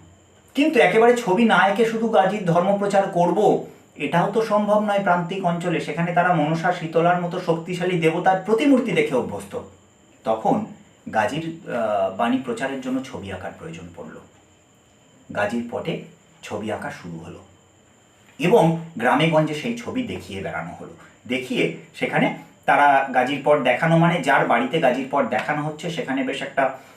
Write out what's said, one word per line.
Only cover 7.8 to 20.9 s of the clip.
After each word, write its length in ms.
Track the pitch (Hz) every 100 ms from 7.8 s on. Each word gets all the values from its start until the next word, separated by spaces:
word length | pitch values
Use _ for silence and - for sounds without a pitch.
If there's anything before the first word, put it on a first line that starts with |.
| 180 170
দেবতার 440 | 160 170 185 190 208
প্রতিমূর্তি 460 | 226 285 254 214
দেখে 220 | 165 -
অভ্যস্ত। 460 | 127 101 101 - 120 - - _ _ _ _
তখন 420 | - 113 - 107 - - _ _ 117
গাজির, 460 | 110 104 147 165 165 -
আহ, 460 | 120 110 101 95 98
বাণী 220 | 120 131
প্রচারের 420 | 123 117 135 131
জন্য 200 | 127 131
ছবি 280 | - - 98
আঁকার 180 | 92 92 -
প্রয়োজন 300 | 82 82 87 -
পড়ল। 200 | 117 - - _ _ _ _ _ _ _ _ _ -
গাজির 340 | 98 104 120 117
পটে 320 | 120 165 - - - _ _
ছবি 300 | - 104 107
আঁকা 180 | 101 101
শুরু 280 | - 87 82
হলো 200 | 90 90 - _ _ _ _ _ _ _ _ -
এবং 400 | 170 233 165 165 - 110
গ্রামে 320 | 120 135 160
গঞ্জে 240 | 156 151
সেই 240 | 151 120 117
ছবি 240 | 123 127
দেখিয়ে 400 | 117 - - 98
বেড়ানো 280 | 82 82 85 -
হলো। 140 | 78